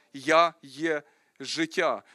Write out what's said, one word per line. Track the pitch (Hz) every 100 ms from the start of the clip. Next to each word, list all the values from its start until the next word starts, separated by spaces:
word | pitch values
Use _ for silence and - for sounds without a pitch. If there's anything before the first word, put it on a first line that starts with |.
| _
я | 139 131 160 170 -
є | 139 131 160 151 - _ _ -
життя». | 131 147 160 - 160 107 -